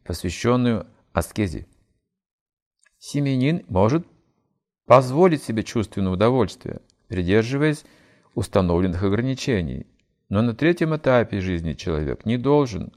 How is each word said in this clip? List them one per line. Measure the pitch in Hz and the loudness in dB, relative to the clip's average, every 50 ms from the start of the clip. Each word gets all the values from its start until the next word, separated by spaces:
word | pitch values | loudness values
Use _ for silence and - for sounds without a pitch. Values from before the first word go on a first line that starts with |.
| _ | _
посвященную | - 90 - - 92 85 - - 120 120 123 123 120 113 98 - - _ _ _ _ | -10 -8 -6 -6 -6 -6 -2 0 0 2 2 2 0 -2 -2 -6 -10 _ _ _ _
аскезе. | - - - - - - 107 90 71 53 - _ _ _ _ _ _ _ _ _ _ _ _ _ _ _ _ _ _ _ _ _ _ _ _ _ _ _ | -4 -4 -4 -4 -2 -4 -4 -4 -4 -8 -14 _ _ _ _ _ _ _ _ _ _ _ _ _ _ _ _ _ _ _ _ _ _ _ _ _ _ _
Семьянин | - - - 143 143 139 135 127 127 147 170 170 - - | -12 -6 -4 -2 -2 0 0 2 2 2 0 -2 -4 -2
может | - 92 101 113 139 170 175 _ _ _ _ _ _ _ _ _ _ _ _ _ _ _ _ | 0 2 2 2 2 0 -2 _ _ _ _ _ _ _ _ _ _ _ _ _ _ _ _
позволить | - 120 131 131 127 131 151 185 185 156 131 | 6 6 6 6 4 2 4 4 4 2 0
себе | - - 113 110 | -4 -4 -4 -4
чувственное | 101 - - 120 101 - - 104 98 92 | -4 -4 -2 -4 -4 -4 -4 -4 -2 -2
удовольствие, | 92 90 104 120 131 131 107 87 - - - - - - _ _ _ _ _ - | 0 2 2 2 4 2 0 0 -4 -10 -12 -12 -12 -12 _ _ _ _ _ -8
придерживаясь | - 92 87 87 98 113 110 120 135 139 151 156 147 147 - _ _ _ _ _ _ _ _ _ - | -6 -4 0 2 2 2 2 2 -2 -2 0 0 -2 -4 -8 _ _ _ _ _ _ _ _ _ -6
установленных | - 101 - - 101 92 87 85 85 92 92 87 87 | -6 -4 0 0 2 2 2 2 0 0 0 -2 -2
ограничений. | 101 98 98 110 120 131 131 127 - 143 123 95 82 67 64 69 - _ _ _ _ _ _ _ _ - | -2 -2 0 0 -2 -2 -4 -4 -2 -2 -2 -2 -2 -4 -6 -10 -12 _ _ _ _ _ _ _ _ -4
Но | 98 101 | -2 0
на | 117 120 113 | 0 0 0
третьем | - 147 170 175 170 170 160 156 | 0 2 2 2 2 0 -2 -2
этапе | 151 - 135 127 120 110 107 104 101 | 0 2 2 4 4 2 2 -2 -4
жизни | 92 92 90 85 82 82 | -2 -2 -2 -2 -2 -4
человек | 73 - - 87 80 76 78 67 62 - - | -6 -6 -6 -4 -4 -2 -2 -4 -6 -6 -4
не | 107 117 | -4 -2
должен | 123 120 139 147 147 143 120 101 82 - - - | -2 0 2 2 2 2 0 -4 -8 -10 -10 -12